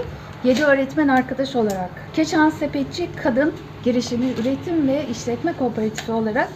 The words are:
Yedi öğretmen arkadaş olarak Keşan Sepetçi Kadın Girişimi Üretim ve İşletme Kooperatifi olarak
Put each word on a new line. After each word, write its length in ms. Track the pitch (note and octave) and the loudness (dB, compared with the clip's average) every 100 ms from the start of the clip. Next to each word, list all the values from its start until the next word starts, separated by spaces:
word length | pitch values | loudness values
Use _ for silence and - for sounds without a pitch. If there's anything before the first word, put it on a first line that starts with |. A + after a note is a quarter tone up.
| A#4+ - - - | -6 -8 -14 -2
Yedi 200 | B3 B3+ | 2 4
öğretmen 440 | D4+ C4+ C4+ C#4 D4 | 6 4 2 2 4
arkadaş 480 | C4 B3+ C4+ C4+ B3+ | 4 2 -2 -2 0
olarak 340 | G#3+ F#3+ F3+ - - | 0 0 -4 -8 -6
Keşan 380 | - D#4 D#4+ D#4 | -2 2 4 4
Sepetçi 580 | D#4 D4 C#4+ C4 - F4 - | 2 -2 -2 -4 -4 -6 -4
Kadın 300 | D#4 A#3+ D4+ - - - | 0 2 2 0 -10 -6
Girişimi 420 | A#3+ B3 A#3+ A#3+ B3+ A#3 | 0 0 0 0 -2 0
Üretim 480 | A#3 C4+ F4+ E4 C4+ | -2 -2 -2 2 2
ve 160 | C#4 D4+ | 2 -2
İşletme 420 | A#3 - A#3 E4 - | -6 -4 -2 -2 0
Kooperatifi 540 | B3+ A3 G#3+ G#3+ - | -2 0 -2 -4 -4
olarak 360 | A3+ A3 A3 F4+ | -2 0 0 -2